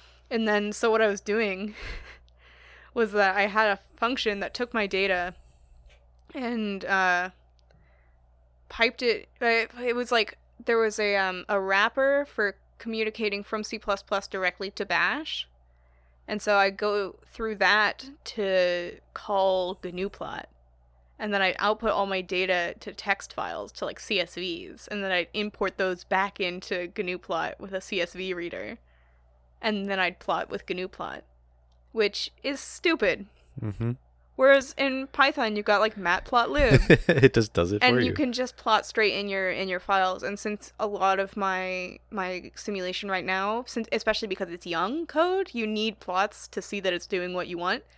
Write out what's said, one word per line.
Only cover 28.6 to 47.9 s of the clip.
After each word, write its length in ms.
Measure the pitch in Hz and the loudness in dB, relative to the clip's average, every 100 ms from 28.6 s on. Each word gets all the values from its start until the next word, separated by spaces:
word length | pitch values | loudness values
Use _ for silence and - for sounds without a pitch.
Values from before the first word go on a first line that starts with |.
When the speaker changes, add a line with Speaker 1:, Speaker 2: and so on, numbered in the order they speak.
| - 226 _ _ _ _ _ _ _ _ | -10 -14 _ _ _ _ _ _ _ _
Speaker 1:
And 260 | 220 208 196 | -4 -2 -2
then 140 | 190 | 0
I'd 180 | 180 180 | 0 -2
plot 300 | - 170 - | -2 -2 -2
with 180 | 196 - | -8 -6
gnu 200 | 180 185 | -6 -6
plot, 340 | - - 69 - _ _ _ _ _ _ | -8 -10 -10 -16 _ _ _ _ _ _
which 380 | 220 208 - - - | 0 0 0 -8 -6
is 160 | 262 277 | -6 -6
stupid. 680 | - - 349 320 202 160 196 _ _ - | -8 -2 0 2 2 0 -4 _ _ -8
Speaker 2:
Mm-hmm. 300 | 110 98 117 123 _ _ _ | -6 -2 -4 -4 _ _ _
Speaker 1:
Whereas 400 | - 262 277 262 - | 4 6 6 4 -2
in 300 | 277 262 269 | -2 -2 -4
Python, 480 | - 277 294 226 208 | 2 2 2 -2 0
you've 100 | 208 | 2
got, 140 | 208 | 4
like, 120 | 220 208 | 2 0
matplotlib. 1040 | 175 185 - 247 233 277 262 131 - - - | 0 0 2 2 2 4 6 6 8 6 6
Speaker 2:
<laughs> 140 | 156 | 6
It 120 | 131 | 6
just 180 | - 107 | 6 2
does 180 | - 87 | 2 0
it 120 | 104 | 4
Speaker 1:
And 140 | 247 170 | 4 4
Speaker 2:
for 40 | |
Speaker 1:
you 60 | - | 2
Speaker 2:
you. 60 | |
Speaker 1:
can 180 | - 262 | 2 -2
just 240 | 247 254 - | -2 -6 -6
plot 300 | 240 220 - | 0 0 2
straight 260 | - 214 | 0 2
in 160 | 156 202 | 0 -2
your, 220 | 196 185 | -2 -2
in 160 | 139 190 | -2 -4
your 100 | 185 | -4
files. 440 | - 196 185 190 | 0 2 2 0
And 160 | - 202 | -6 -6
since 340 | 214 208 - - | -6 -6 -10 -6
a 60 | 208 | -6
lot 340 | 202 190 190 | 0 2 2
of 160 | 196 - | 0 -2
my, 600 | 196 185 185 185 180 - - | -2 -2 -4 -6 -8 -12 -10
my 400 | 214 185 185 - | -6 -4 -6 -10
simulation 560 | - - 202 180 180 202 | -12 -8 -6 -4 -6 -4
right 160 | 185 180 | -4 -2
now, 360 | 190 202 226 254 | -2 0 -2 -4
since, 200 | 240 220 | -6 -4
especially 360 | 226 220 214 214 | -2 0 -2 -4
because 200 | 185 185 | -4 -6
it's 180 | 170 175 | -8 -6
young 400 | 165 185 302 330 | -2 -2 -2 -2
code, 440 | 302 359 370 370 | 2 2 2 -2
you 140 | 240 214 | -2 -2
need 340 | 214 220 208 | 0 -2 -4
plots 480 | - 180 208 - - | -4 0 0 -4 -10
to 140 | - | -10
see 180 | - 208 | -6 -4
that 140 | 185 | -2
it's 120 | 175 - | -2 -2
doing 280 | 190 180 | -4 -2
what 120 | 180 170 | -4 -6
you 120 | 175 | -4
want. 260 | 175 220 - | -2 -2 -6